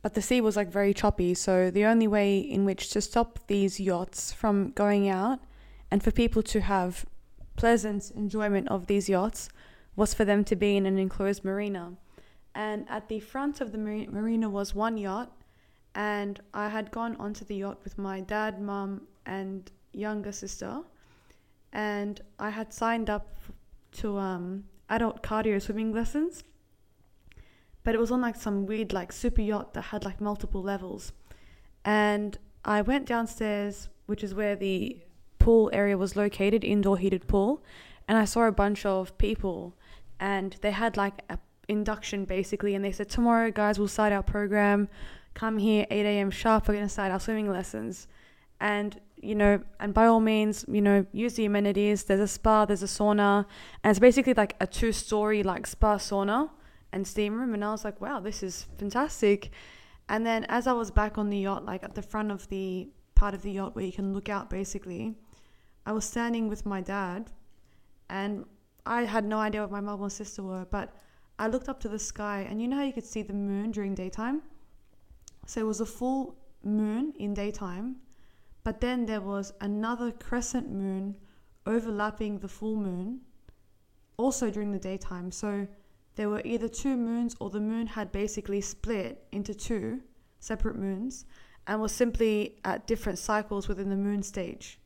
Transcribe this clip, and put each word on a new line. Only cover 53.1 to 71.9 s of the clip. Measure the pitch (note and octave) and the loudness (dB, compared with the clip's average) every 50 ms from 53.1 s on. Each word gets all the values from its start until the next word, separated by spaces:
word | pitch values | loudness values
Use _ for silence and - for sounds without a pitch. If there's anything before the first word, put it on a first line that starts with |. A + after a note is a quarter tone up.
| G#3 G#3 G#3 G3+ G3+ G#3 G3+ - - - - - - - | 4 6 6 6 6 4 2 0 -8 -20 -18 -18 -16 0
and | - G#3+ | 4 4
it's | G#3 F#3+ | 6 10
basically, | A3+ B3+ A#3 C#4 C4 C4 B3 | 10 10 10 8 4 4 4
like, | A3+ G#3 G3 - - | 4 4 2 2 -4
a | G3 | -4
two-story, | - - - A#3 A3+ G#3+ - - - G#3+ G#3 G#3 G#3+ G#3+ G#3 | -2 0 0 0 0 0 -2 -2 -2 0 0 2 2 2 2
like, | G3 F#3+ F3+ - G#3 | 2 0 -2 -4 -6
spa, | - - - - G#3+ G#3 | -10 2 4 4 4 6
sauna | G3 - - G3+ G3 G3 G3+ G#3+ B3 D4+ D#4 - - - - - - - - | 2 0 -2 0 0 2 2 2 0 0 -2 -6 -16 -20 -20 -20 -20 -18 -8
and | - F#3 F#3+ | -6 -6 -6
steam | F#3+ - G#3 G#3 G#3 G#3+ A3+ | -4 -2 -2 -2 0 -2 -2
room. | C4 B3 A3 | -2 -2 -2
And | G#3 G#3 | -2 -2
I | G#3 | -2
was | G#3+ G#3+ - | -4 -4 -6
like, | G#3+ G3+ - | -8 -8 -8
"Wow, | F#3+ A#3 C#4+ A#3 | -6 -6 -6 -4
this | F3+ G#3+ G#3 - | -4 -6 -6 -6
is | G3 F#3 F3+ - - - - - | -6 -6 -8 -8 -12 -12 -10 -8
fantastic." | G3+ G3+ - A#3+ C#4+ D#4 - - - G3+ G#3 G3+ - - - - - - - - - - - - _ - | -6 -2 0 0 -2 -2 -2 2 4 4 4 4 0 -12 -14 -16 -20 -20 -20 -20 -20 -20 -20 -20 _ -4
And | G#3 A3 A3+ | -2 -2 0
then | A#3 A3+ A3+ - - | 0 0 -2 -2 0
as | - A#3+ A#3+ | -2 0 2
I | C4 B3 | 2 0
was | A#3 A3+ G3+ | 0 0 2
back | - G#3+ G#3 G#3+ G#3+ A3 | 2 2 2 2 0 -2
on | G#3 G#3 | -2 0
the | G3+ G3+ | 0 0
yacht, | G3 G3 G3 - - | 0 0 -2 -4 -4
like, | - F#3 F#3+ | -6 -8 -8
at | - - - | -8 -10 -10
the | G#3+ | -10
front | G3+ - - G#3+ G#3+ G#3+ | -10 -6 -6 -4 -4 -4
of | G3+ F#3+ - - | -6 -8 -8 -8
the | G3 F#3+ F#3+ F#3+ F#3 F#3 F3+ - - - _ _ _ | -6 -6 -4 -4 -4 -6 -8 -10 -16 -20 _ _ _
part | - G3+ G3+ G3 | 6 6 6 0
of | F#3 | -4
the | G3+ G3+ | -8 -6
yacht | F#3+ G3 G3 - - | -4 -4 -6 -6 -6
where | - F#3+ | -6 -6
you | F#3 | -6
can | F#3 - G3 G3 | -4 -4 -4 -2
look | G3 G3+ G3 - | -4 -4 -4 -4
out, | G#3 G3+ - - | -6 -6 -4 -6
basically, | - F#3+ G3 G3 - G3+ - F#3 F3 F3+ A3 A3+ A3 - - - - _ - _ - _ _ _ _ _ _ | -6 -6 -6 -6 -8 -10 -10 -8 -8 -6 -6 -8 -8 -10 -16 -20 -20 _ -20 _ -20 _ _ _ _ _ _
I | - | -4
was | G#3+ A3 G#3+ | -4 -4 -4
standing | - - A#3+ A#3 A#3 A#3 A#3 A3+ G#3+ | -4 -4 -2 -2 -2 -2 -2 -2 -2
with | G#3+ G#3+ - | -4 -6 -6
my | G#3 G3 F#3+ | -6 -6 -6
dad, | F#3 - G3 G3+ G3 F3+ F3 G3 A3+ - - - - - - _ - _ _ - _ _ - _ _ - | -6 -6 -4 -4 -4 -4 -6 -8 -10 -12 -16 -18 -20 -20 -20 _ -20 _ _ -20 _ _ -20 _ _ -8
and | F#3 G3 G3 G3+ G#3 F#3+ - - - _ _ _ _ _ _ | -6 -4 -4 -4 -4 -6 -8 -14 -20 _ _ _ _ _ _
I | - A3+ A#3+ A#3+ | -4 -2 -2 -2
had | G#3+ G#3 A3+ G#3+ | 0 -2 -2 -2
no | G#3 G#3+ G#3+ | 0 -2 0
idea | G#3+ G#3+ G#3 G#3+ | 0 -2 -2 -2
what | G#3+ F#3+ | -4 -4
my | G3+ G3+ | -6 -6
mum | G3+ G#3 G#3 F#3+ | -6 -6 -6 -6
or | G3+ G3+ | -6 -8
sister | G3 - G#3+ G3+ - - | -8 -8 -14 -12 -10 -10
were, | G3 F#3+ F#3 F#3 F#3 F3+ | -8 -8 -8 -8 -6 -6
but | - G3+ F#3 - - - - - _ _ - _ _ | -6 -6 -6 -8 -14 -20 -20 -20 _ _ -20 _ _
I | - G#3+ A3+ | -4 -2 -2
looked | A3+ B3+ B3+ - | -2 -2 -4 -6
up | C4 C4 | -8 -6
to | - | -6
the | A3 | -6